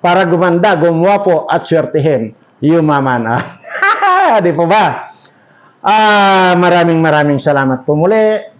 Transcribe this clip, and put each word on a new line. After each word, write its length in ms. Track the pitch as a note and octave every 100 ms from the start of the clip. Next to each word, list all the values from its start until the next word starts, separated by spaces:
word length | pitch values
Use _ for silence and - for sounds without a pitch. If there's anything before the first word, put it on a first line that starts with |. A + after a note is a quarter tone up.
para 240 | F3 F3
gumanda, 480 | F3+ E3+ F3+ E3+ G#3 F3+
gumwapo, 640 | E3+ E3 F3 G3+ G3+ E3
at 240 | - D#3+ -
swertehin. 640 | D#3+ - - D3 C3+ A2+ - _ _
Yumaman, 640 | C#3 E3 D#3 C#3+ C3+ B2 A2+
ah. 140 | B2 B2 - - - G4 A4
<laughs> 480 | G4+ F#4 F#4 A3
Di 60 | F3 D#3
po 80 |
ba? 480 | E3+ G#3 F#3 B2 - - - _ _ _ _ _
Ah, 720 | - G#3+ G#3+ G#3 G3 F#3+ F#3 F3+
maraming 480 | F3 F3 E3+ E3
maraming 320 | D#3+ D3+ D3 C#3
salamat 480 | D3+ C#3+ C3+ C3
po 80 | B2+ D3+
muli 400 | E3+ A3 G#3+ G#3+ - _